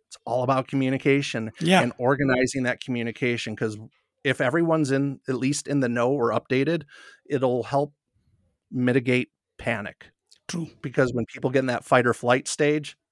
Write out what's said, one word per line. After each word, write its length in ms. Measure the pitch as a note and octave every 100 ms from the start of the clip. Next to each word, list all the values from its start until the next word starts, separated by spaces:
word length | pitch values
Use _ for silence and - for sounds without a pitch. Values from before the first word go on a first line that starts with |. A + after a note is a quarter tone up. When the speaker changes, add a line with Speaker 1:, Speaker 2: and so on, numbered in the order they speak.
| _
Speaker 1:
It's 100 | - -
all 160 | B2
about 260 | B2 C3 C3
communication 840 | C3+ C3 C3+ D3 C#3 C#3+ A#2 A2 -
Speaker 2:
Yeah. 220 | E3 F#3
Speaker 1:
and 100 | B2 -
organizing 640 | B2 C#3 C#3 B2+ B2+ C3+
that 160 | B2 A#2+
communication, 760 | - A#2+ A#2 - B2 A#2+ A2+ G#2
'cause 220 | A2+ G#2 A2+ _ _ _
if 160 | C3+ B2+
everyone's 500 | C3 D#3 E3 D#3+ C#3+
in, 300 | C3+ C#3 C3+ -
at 60 | B2
least 300 | C3 C#3+ -
in 140 | C#3+
the 80 | B2
know 220 | A#2+ B2
or 160 | C#3+ A#2
updated, 540 | A2 - C3 C#3 E3 C#3+ - - - -
it'll 360 | C#3 B2+ B2
help 300 | A2+ C#3 D3 _ _ _ _ _ _ _ -
mitigate 600 | B2 B2 B2+ B2 B2 B2 _ _ -
panic. 520 | - A2+ G2+ - - _ _ _ -
Speaker 2:
True. 200 | E3+ D#3+ -
Speaker 1:
Because 300 | C#3 C3+ B2+
when 120 | A#2+ A2+
people 240 | C3 C3+
get 100 | C3
in 60 | C3
that 180 | A#2+
fight 220 | - B2+ A#2+
or 80 |
flight 340 | A#2 A#2+ B2+ -
stage, 480 | - D3 D3+ D3 - _